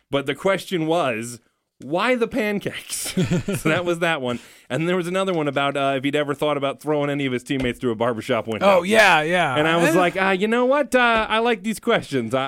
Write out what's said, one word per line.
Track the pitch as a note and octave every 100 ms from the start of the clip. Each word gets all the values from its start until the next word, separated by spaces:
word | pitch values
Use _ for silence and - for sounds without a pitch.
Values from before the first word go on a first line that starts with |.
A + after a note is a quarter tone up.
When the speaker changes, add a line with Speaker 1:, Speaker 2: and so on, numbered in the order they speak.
| _
Speaker 1:
But | C#3 C3+
the |
question | C#3 G3 F#3+ - F3+ D#3
was." | E3+ C3+ A2 A#2 A#2 _ _ _ _
why | B2+ F3 A#3
the | B3+ A3+
pancakes? | A#3 G#3+ G#3 - - - - -
<laughs> | - D3+ F3 - F3
So | D#3
that | E3
was | F3 E3
that | E3+ D#3
one. | B2 A#2+ - - _
And | C3+ E3
there | F#3
was | E3+
another | F#3 F#3+
one | E3+ D3
about, | C#3 C#3 C#3
uh, | C#3 C#3
if |
he'd | C#3 D3
ever | C#3+
thought | C#3 D3+ C#3+
about | C3+ -
throwing | D3 D3+ C#3+
any | C#3+ C3+
of |
his | B2
teammates | - C#3 B2+ A#2
through | B2
a | G#2+
barbershop | A#2+ A2 A#2 A#2 A2+
window. | A2 G3 F#3
Speaker 2:
Oh, |
yeah, | F3+ A3 G3+ D#3+
yeah. | D#3 F3+ D3+ C3
Speaker 1:
And | D#3+
I | E3+
was | F3 F#3
Speaker 2:
Eh. |
Speaker 1:
like, | F3 F3
"Uh, | F#3+
you | F#3+ G#3+
know | A#3+
what? | B3 C#4+ C4+
Uh, | B3+ A#3+ A3+ G#3+
I | G#3+
like | A#3 A3+
these | G#3+ G#3
questions. | A#3+ A3+ - C3+ A2+
I, | C3